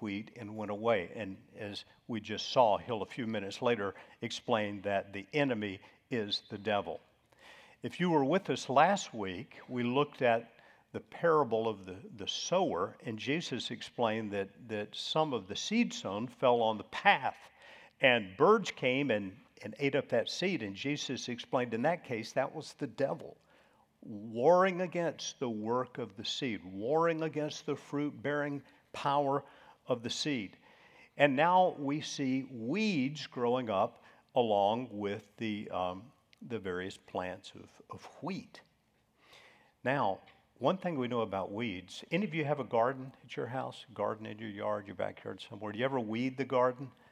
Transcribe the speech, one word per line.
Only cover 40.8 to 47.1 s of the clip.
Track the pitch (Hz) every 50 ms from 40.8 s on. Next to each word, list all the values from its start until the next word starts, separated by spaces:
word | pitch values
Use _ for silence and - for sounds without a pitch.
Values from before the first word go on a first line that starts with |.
| 185 180 170 135
we | 123 120
know | 123 120
about | 110 101 98 95 92 90 101
weeds, | 104 120 113 92 90 90 90 - - - -
any | - 170 214
of | 196 151
you | 160 147
have | 139 147 135
a | 127
garden | 98 127 117 113 123 135 131 131 135 - - -
at | 123 -
your | - 135
house, | 117 123 131 123 123 127 - - - 107
garden | 101 104 107 110 107 110
in | 110 107 107
your | 113 110
yard, | 101 98 104 104 104 104 101
your | 101 92
backyard | - 104 104 101 - - 107 107 - - -
somewhere? | - 101 104 104
Do | 104 104
you | 123
ever | 135 135 131
weed | 117 104 110 117 127 131 131 131
the | 135
garden? | 127 135 127 123 127 127 131 143 127 - _ - -